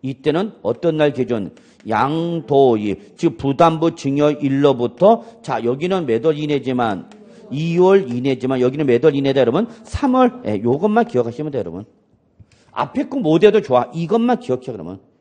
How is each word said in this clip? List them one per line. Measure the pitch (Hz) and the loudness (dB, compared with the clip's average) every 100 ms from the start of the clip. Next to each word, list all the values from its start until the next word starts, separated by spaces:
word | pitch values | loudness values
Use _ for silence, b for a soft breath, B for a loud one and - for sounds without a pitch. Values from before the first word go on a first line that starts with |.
이때는 | 131 131 151 151 214 - | -10 -6 -2 -2 -2 -6
어떤 | 98 117 131 160 | -6 -2 -2 2
날 | 147 | 0
기준? | 131 120 117 95 - b b 107 | 0 -4 -4 -6 -12 b b -4
양도일, | 107 131 160 170 170 160 139 135 110 104 95 - _ | -2 0 -2 -4 -6 -2 4 4 4 0 -6 -8 _
즉 | 165 120 | -4 -2
부담부 | 139 135 170 160 165 165 | -6 2 2 4 -2 -2
증여일로부터, | 143 139 147 147 139 135 143 127 120 - 185 226 B B | -4 2 2 2 -2 2 2 2 -2 2 4 4 B B
자, | - 123 | -8 -4
여기는 | 117 135 175 190 156 | -2 -2 -2 -4 0
몇 | 110 160 | 0 0
월 | 147 | -2
이내지만, | 151 147 120 127 117 95 - - B B - | -2 -4 -2 -2 -2 -4 -10 -20 B B -12
이월 | 143 160 165 185 196 131 | -6 -2 2 4 4 2
이내지만 | 120 131 131 127 131 | -4 -2 -2 -2 0
여기는 | 123 139 147 | 0 0 0
몇 | 117 | 4
월 | 156 139 | 4 2
이내다, | 139 135 | 0 2
여러분? | 120 135 226 B | 2 2 -4 B
삼월. | - - 277 254 254 - - | -12 -4 0 2 2 0 -6
예, | 107 | -4
요것만 | 117 135 202 214 233 | -2 0 0 0 0
기억하시면 | 123 117 113 151 | -2 -4 -4 -8
돼요, | 139 | -6
여러분. | 87 82 107 _ _ _ _ _ - b b | -8 -10 -16 _ _ _ _ _ -20 b b
앞에 | - 139 - 294 | -8 -6 -6 -6
거 | 269 | -4
못 | 170 160 | 0 4
해도 | 208 208 | 4 4
좋아. | 156 123 120 | 2 0 0
이것만 | 165 165 220 233 247 | -6 -2 0 0 -2
기억해, | - 127 - | -2 -6 -6
그러면. | 110 82 95 _ _ | -12 -12 -14 _ _